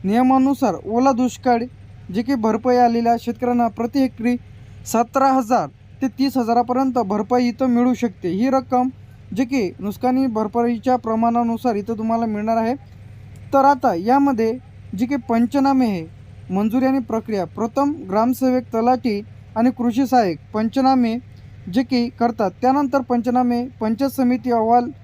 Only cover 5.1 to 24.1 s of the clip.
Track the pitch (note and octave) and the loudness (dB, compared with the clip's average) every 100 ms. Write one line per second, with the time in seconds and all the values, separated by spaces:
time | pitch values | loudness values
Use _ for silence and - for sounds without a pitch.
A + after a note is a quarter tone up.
5.1 | C#4 C4+ C4 A3 A#3+ C#3+ - - - C4 | 2 2 2 2 0 0 -10 -20 -6 -6
6.1 | G#3+ C4+ C4+ A3+ A#3 A#3+ B3+ C4+ B3 G3+ | -2 0 0 0 0 0 0 0 -2 -2
7.1 | G#3 G#3+ B3 B3 A3 C4 A#3+ B3 B3 A#3+ | -2 0 0 0 0 0 2 2 0 -4
8.1 | - F3+ F#3 B3+ C4+ B3+ B3 B3+ - - | -4 -6 -2 0 0 0 0 0 -6 -20
9.1 | - - G3 B3 C4+ F#3 - G3 G3 B3 | -20 -10 -4 -2 -2 -2 -6 -10 -4 0
10.1 | B3+ C4+ A3 G#3+ A#3 A#3 A#3 C4 B3+ A3+ | 0 0 -2 -2 0 0 0 0 0 0
11.1 | A3+ A#3 A#3 A#3 A3+ B3+ G#3 G3+ G#3+ A3 | 0 2 2 0 -2 -2 -2 -4 -6 -2
12.1 | A3+ A3+ G#3 G#3+ A3+ A3+ C4+ - - - | -2 -2 -4 -2 0 0 -4 -10 -20 -20
13.1 | - - - - C#4 C4 C#4 B3+ E3+ G3+ | -20 -20 -20 0 4 4 4 0 0 2
14.1 | C4+ C#4+ A#3 A3+ B3+ - - - F#3+ A#3+ | 4 4 2 -2 -2 -12 -20 -12 -6 -2
15.1 | C#4 - A#3 A#3+ C#4 C4+ C4+ A#3+ F#3 D#3+ | -4 -2 0 2 2 2 2 2 -2 -8
16.1 | - - - - F#3 G#3+ B3 C4 C4+ A#3 | -16 -20 -20 -4 -2 0 2 2 0 -2
17.1 | A3+ G#3+ G#3 E3 - A3+ C4+ C#4+ D#4+ F#3+ | -6 -2 -4 -4 -4 -4 0 -2 -2 -2
18.1 | G3+ A#3+ B3 C4 B3+ B3 A3+ A#3 B3+ A#3+ | 0 0 2 0 0 -2 -2 0 0 0
19.1 | G3+ G#3 - - A3 A#3+ B3+ A#3+ A3 C4+ | -4 -8 -20 -10 0 0 2 -2 0 2
20.1 | B3+ G3+ D3+ - G#3+ A3 C4+ C4 C4 A#3 | 2 2 -2 -6 -4 -2 2 2 2 0
21.1 | A#3 - - - - - F#3+ B3+ B3 A#3+ | -2 -10 -20 -20 -16 -4 -2 0 0 -2
22.1 | - A#3+ A3 G#3 - B3 C4+ C#4 C#4 B3+ | 0 -2 0 -4 0 2 2 2 -2 0
23.1 | A#3+ A#3 B3 B3 A#3+ B3 - A3 A3+ C#4 | -2 0 0 2 0 -4 -6 -4 0 -2